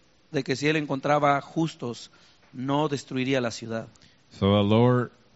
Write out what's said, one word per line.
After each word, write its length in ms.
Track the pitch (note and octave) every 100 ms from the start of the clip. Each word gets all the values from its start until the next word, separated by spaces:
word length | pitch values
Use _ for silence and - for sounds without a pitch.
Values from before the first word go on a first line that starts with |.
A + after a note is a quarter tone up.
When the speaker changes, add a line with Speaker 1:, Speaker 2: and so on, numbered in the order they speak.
| _ _ _
Speaker 1:
de 120 | D3+
que 120 | B2+ B2+
si 120 | C#3+
Él 80 | D#3
encontraba 640 | C#3+ C3+ C#3+ D3 C#3+ C#3
justos, 720 | - - D#3+ - A#2+ A2+ - _ _ _ _
no 360 | B2+ C3+ C#3+ D3+
destruiría 520 | C#3 - C3 B2+ C3+
la 80 | A#2+
ciudad. 380 | - A2+ A2+ - - _ _ _ -
Speaker 2:
So 240 | G2 G#2
the 20 |
Lord 480 | G2+ A2 B2 B2 A#2 - _